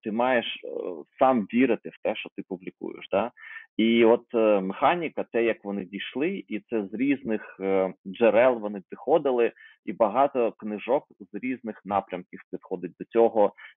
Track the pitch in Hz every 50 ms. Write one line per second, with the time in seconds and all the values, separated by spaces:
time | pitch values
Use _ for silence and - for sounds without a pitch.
0 | - 113 101 117 123 127 131 117 - - - - - - - - - 90 87 76
1 | 71 _ _ - 135 131 131 120 98 - - 120 131 123 110 - - 82 - _
2 | - 92 110 - - 85 - - 95 - 95 90 92 87 - - 92 85 - -
3 | - - - 98 107 120 _ - - - - - - _ - - 110 113 117 117
4 | 113 110 117 120 - - - 117 110 107 104 98 95 95 98 - 143 139 175 175
5 | 165 - - - 95 _ - 117 117 113 107 - - 101 101 101 95 87 101 95
6 | - - - 127 147 185 196 190 - - 107 104 - - 120 110 98 95 107 107
7 | 131 143 139 135 - 117 110 104 - - - - 95 95 95 95 95 90 87 _
8 | - 98 92 - 120 110 98 113 123 131 123 113 104 104 104 98 90 - 101 -
9 | - 127 151 170 143 139 127 120 117 110 - _ - - _ _ - - 98 -
10 | 117 101 101 127 139 143 - 131 117 107 - - 110 107 107 101 - 113 127 151
11 | - _ - - 101 _ - 101 120 127 131 117 - 110 107 - - 92 101 98
12 | - - 92 90 90 _ - 98 - - - 90 _ - 95 90 87 87 - -
13 | 92 _ - 117 113 110 - 113 104 95 - - - - -